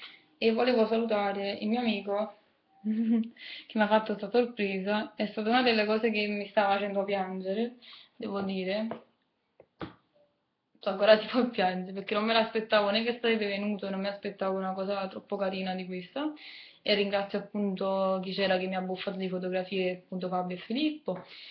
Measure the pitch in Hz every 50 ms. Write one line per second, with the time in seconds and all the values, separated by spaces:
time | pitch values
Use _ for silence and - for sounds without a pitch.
0 | - - - - _ _ _ - 226 226 220 226 240 254 247 233 220 214 226 226
1 | 233 226 214 202 202 196 196 196 196 196 202 - 208 214 220 247 240 226 208 196
2 | 196 202 202 202 214 220 - - _ _ _ _ _ _ _ _ - 214 220 220
3 | 233 226 233 226 226 226 - - - - - - - - - 220 214 196 214 220
4 | 214 - 214 202 208 190 - 240 247 240 240 - 202 196 196 190 190 202 208 214
5 | 226 - - - 214 208 - 220 214 214 233 254 247 240 226 220 208 208 214 220
6 | 226 233 220 214 208 208 208 202 202 - - 220 202 196 196 202 202 202 196 202
7 | 196 202 202 196 185 185 190 190 185 190 196 214 233 247 247 - - - - -
8 | - _ _ - - 214 196 196 196 190 196 190 185 185 196 214 220 226 - -
9 | - _ _ _ _ _ _ _ _ _ _ - - _ _ - - - - -
10 | _ _ _ _ _ _ _ _ _ _ _ _ _ _ _ _ - 202 190 190
11 | 208 214 220 214 - - - 254 233 247 - - 185 185 185 185 185 185 190 196
12 | 190 - 220 208 214 220 226 226 220 220 - 226 214 - 226 214 208 202 202 220
13 | 226 233 233 240 - 226 226 220 208 202 202 196 208 208 208 190 196 196 196 190
14 | 190 202 202 202 - 208 190 - 196 190 190 190 190 190 190 196 190 190 202 196
15 | 196 190 190 208 - - 208 196 196 190 190 190 190 185 185 185 185 180 185 180
16 | 180 - - 269 294 311 302 - - - - - - - - _ - - 208 202
17 | 202 202 196 196 202 202 - 202 196 - - 208 208 202 190 185 196 190 190 190
18 | 190 190 190 190 185 190 185 190 196 185 190 180 185 185 190 190 185 185 185 185
19 | - 202 190 185 190 185 180 180 180 180 180 185 185 185 202 185 185 185 180 180
20 | - _ 190 185 180 180 185 180 180 180 180 180 - - 226 269 311 302 302 -
21 | - - 185 175 - - - - - -